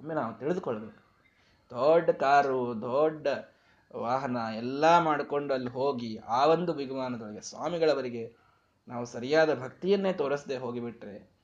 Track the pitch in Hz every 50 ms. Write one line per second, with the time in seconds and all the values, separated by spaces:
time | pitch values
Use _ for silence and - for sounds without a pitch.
0 | 135 156 165 151 123 113 110 - 123 147 180 185 - 147 117 107 110 107 - -
1 | _ _ _ _ _ _ _ _ _ _ _ _ _ _ 123 120 131 151 160 170
2 | 170 170 165 - 143 135 139 180 156 135 131 131 123 120 120 107 113 123 123 139
3 | 156 160 156 151 139 143 131 107 - - _ _ _ _ _ _ _ _ - 113
4 | 110 113 127 135 139 131 123 120 113 110 110 107 117 123 135 143 151 160 170 170
5 | 165 160 151 143 143 - 143 143 143 143 135 131 127 123 120 131 131 143 135 120
6 | 120 113 110 110 - - 113 123 139 156 165 165 175 170 156 139 139 127 135 135
7 | 127 127 123 113 113 107 104 95 - - - 113 127 156 175 165 160 156 143 135
8 | 127 123 117 117 113 - - _ _ _ _ _ _ _ _ _ _ - 123 120
9 | 123 120 - 120 120 127 147 160 160 156 143 127 127 127 - - - 185 202 202
10 | 196 190 180 - 143 135 143 143 - 135 135 123 131 117 120 120 120 117 110 -
11 | - 107 98 104 - _ _ _